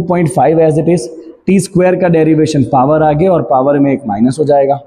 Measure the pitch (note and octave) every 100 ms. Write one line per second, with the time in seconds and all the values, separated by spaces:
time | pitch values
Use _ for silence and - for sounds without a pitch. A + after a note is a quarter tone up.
0 | E3+ F3 D#3+ D3+ D3+ E3 D#3+ C#3+ C3 F3
1 | - - - - - F#3+ - F3 F3+ F3+
2 | F3+ E3 D#3 D#3 D3+ D3 B2+ C3+ C3+ D#3
3 | D#3 D3 F#3+ E3 B2+ C3+ C3+ C#3+ C#3 C3+
4 | A#2 G2+ B2 D#3 C#3+ C#3+ C#3 C3+